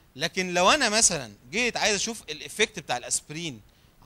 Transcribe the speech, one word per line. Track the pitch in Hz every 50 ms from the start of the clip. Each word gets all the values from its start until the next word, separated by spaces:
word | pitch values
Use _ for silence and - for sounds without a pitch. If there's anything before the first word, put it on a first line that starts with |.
| _ _ -
لكن | 127 156 170 - 190 185 180 175
لو | 175 180 208
انا | 277 311 262 214
مثلًا | 208 226 220 - 175 160 123 107 101 - - 123
جيت | 151 226 247 233 -
عايز | 151 170 214 208
اشوف | 185 - 220 233 - -
الافكت | - 156 147 151 147 - - 220 214 - 175
بتاع | 143 - 131
الاسبرين | 123 120 127 - - - - 147 156 175 160 120 104 - - _ _ _ _ _ - -